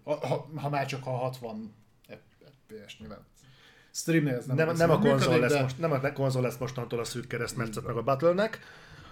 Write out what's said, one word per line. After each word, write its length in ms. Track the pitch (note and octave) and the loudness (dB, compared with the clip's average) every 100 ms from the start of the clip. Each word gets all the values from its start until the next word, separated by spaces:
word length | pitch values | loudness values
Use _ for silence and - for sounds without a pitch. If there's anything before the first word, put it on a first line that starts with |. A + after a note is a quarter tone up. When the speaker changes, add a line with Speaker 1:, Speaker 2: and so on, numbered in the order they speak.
Speaker 1:
ha, 220 | - D3+ C3+ | -6 -4 -2
ha, 220 | D3 - D#3 | -4 -4 -8
ha 120 | C#3+ | -4
már 180 | D3 B2+ | -2 -2
csak 200 | C3 C3 | -6 -4
a 40 | |
hatvan 640 | B2 C3 B2+ A#2 G#2+ A2 - _ _ - | -4 -4 -6 -10 -10 -12 -16 _ _ -20
F 360 | - - _ D3 C3 _ | -20 -20 _ -20 _ _
P 60 | G#2+ G2+ | -18 -18
S 120 | - | -18
nyilván. 260 | A2 G2+ - _ - - - - _ | -16 -16 -20 _ -20 -20 -20 -20 _
Streamnél 440 | - - E3 D3 | -8 2 2 2
ez 120 | B2 C3 | -2 0
nem 100 | C3+ | 2
Speaker 2:
Nem, 100 | D#3+ | 2
Speaker 1:
lesz 120 | E3 | 4
Speaker 2:
nem 120 | E3+ | 6
a 60 | D3 | 6
Speaker 1:
működik, 160 | C#3 C3+ | 6 6
Speaker 2:
konzol 200 | C3 B2 | 4 4
lesz 140 | B2 | 4
Speaker 1:
de 100 | C#3+ | 4
Speaker 2:
most, 160 | C3 C3 | 2 0
nem 140 | E3 | 0
a 200 | C#3 C#3 | 0 -2
konzol 300 | D3 C3+ C3 | 0 0 2
lesz 140 | B2 - | 0 -2
mostantól 420 | B2 - A#2 A#2 | -6 -6 -6 -6
a 60 | |
szűk 220 | A2+ B2 A#2 | -6 -8 -8
keresztmetszet 500 | A#2 A#2 - A2 G#2+ | -6 -4 -4 -6 -4
Speaker 1:
Így 80 | |
Speaker 2:
meg 100 | - | -6
Speaker 1:
van. 80 | A#2 | -4
Speaker 2:
a 40 | A2+ | 0
Battle-nek. 520 | C3+ E3 F3+ A3 - - - - - - | 2 4 4 0 -4 -16 -20 -20 -20 -20